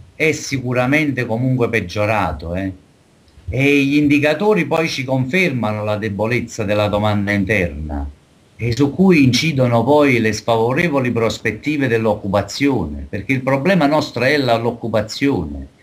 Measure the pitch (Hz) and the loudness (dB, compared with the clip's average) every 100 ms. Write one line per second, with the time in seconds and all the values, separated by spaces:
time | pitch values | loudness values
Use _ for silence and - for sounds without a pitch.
0 | - - 156 143 - 135 123 123 123 147 | -16 -2 -2 -2 -4 -6 -2 0 2 2
1 | 151 127 117 113 131 127 113 113 90 98 | 0 -2 -2 -2 0 0 0 0 -2 -2
2 | 104 107 87 76 80 90 95 92 _ _ | 0 0 0 -4 -6 -6 -6 -8 _ _
3 | _ _ _ - - 123 139 143 139 147 | _ _ _ -16 -6 0 2 4 4 2
4 | 147 147 151 156 208 202 147 165 165 - | 4 4 2 2 2 2 2 0 -2 -4
5 | 127 131 127 185 180 127 107 107 104 107 | -2 -2 0 0 0 0 -2 -2 -4 -4
6 | 107 98 110 120 - - 101 104 104 101 | -4 -2 -2 -2 -4 -6 -2 0 0 0
7 | 107 104 101 101 92 107 85 73 78 73 | 0 0 0 0 0 0 -2 -4 -8 -6
8 | 71 - _ _ _ - 117 117 143 139 | -8 -12 _ _ _ -8 -4 0 0 2
9 | 190 165 131 120 160 139 123 117 117 147 | 4 6 4 2 0 0 2 2 4 4
10 | 143 120 107 107 - 113 117 135 175 139 | 4 2 0 -2 0 0 2 0 0 0
11 | 123 117 113 104 113 107 143 151 135 113 | 0 0 -2 -2 -4 -4 -4 -2 0 0
12 | 113 104 104 98 95 - 143 123 80 73 | 0 -2 -2 -2 -2 -2 0 0 -2 -8
13 | 69 104 104 131 127 135 156 190 143 151 | -10 -8 -4 -4 -2 0 2 2 2 0
14 | 147 123 123 147 123 117 117 117 117 110 | -2 -2 0 2 2 0 0 -4 -2 -2
15 | 107 - 143 120 76 71 69 _ | -2 -2 -2 0 -4 -8 -12 _